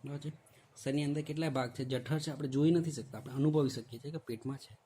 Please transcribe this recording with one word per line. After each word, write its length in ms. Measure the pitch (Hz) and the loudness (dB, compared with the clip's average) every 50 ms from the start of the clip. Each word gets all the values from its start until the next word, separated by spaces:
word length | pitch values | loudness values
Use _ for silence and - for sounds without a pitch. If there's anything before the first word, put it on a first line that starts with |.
| - | -8
બરાબર 160 | 139 143 143 | -8 -8 -6
છે? 120 | 147 151 151 - _ - - - _ _ _ - - | -8 -8 -10 -10 _ -20 -20 -20 _ _ _ -8 -4
શરીરની 200 | 135 135 147 147 | 0 0 2 2
અંદર 180 | 143 143 151 | 0 0 -2
કેટલાય 280 | 147 - 151 151 160 160 | -2 -2 -2 0 0 0
ભાગ 240 | 135 135 127 120 - | 2 0 -2 -2 -2
છે, 100 | - 135 | -4 -2
જઠર 360 | 127 131 123 127 - 151 156 | 0 0 -2 0 0 -2 -2
છે, 120 | 151 160 | 0 -4
આપણે 160 | 143 - 151 | -4 -2 -4
જોઈ 240 | 135 131 135 147 160 | 0 2 6 6 6
નથી 200 | 175 170 165 165 | 6 6 4 0
શકતા, 260 | - - - - - | -4 -6 -10 -10 -10
આપણે 160 | 107 - 135 127 | -12 -12 -8 -2
અનુભવી 360 | 135 139 156 151 151 143 127 | 2 2 4 6 4 4 4
શકીએ 300 | 131 123 110 - - 117 | 0 -2 -10 -10 -14 -12
છીએ 120 | - 143 | -10 -8
કે 60 | 160 | -10
પેટમાં 400 | 156 - - 117 110 - 131 135 | -10 -8 -8 -8 -6 -4 -6 -6
છે. 160 | 135 - - 107 _ _ | -6 -10 -18 -20 _ _